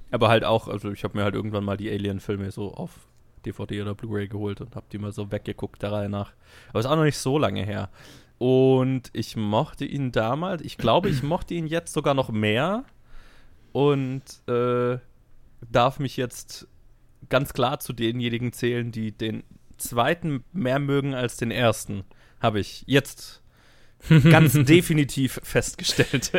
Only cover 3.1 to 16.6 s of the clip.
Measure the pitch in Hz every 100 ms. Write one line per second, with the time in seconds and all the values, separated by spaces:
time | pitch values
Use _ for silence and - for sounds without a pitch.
3.1 | _ _ - - - 104 104 101 104 110
4.1 | 104 101 104 104 101 104 113 - 104 104
5.1 | 98 101 104 - 101 101 - 101 104 101
6.1 | 101 101 - _ - - 107 123 156 156
7.1 | - 131 147 117 101 101 101 98 - -
8.1 | - - - 123 131 131 131 127 131 -
9.1 | - 117 - 107 107 156 - 143 143 131
10.1 | 120 110 135 180 180 - - 113 131 196
11.1 | 143 139 175 - 170 160 165 - - 151
12.1 | 139 127 107 107 107 156 214 277 - -
13.1 | - - - - - - 123 143 143 131
14.1 | 135 - - - 120 123 123 123 127 -
15.1 | - _ - - - 117 120 123 - 135
16.1 | - 123 - - -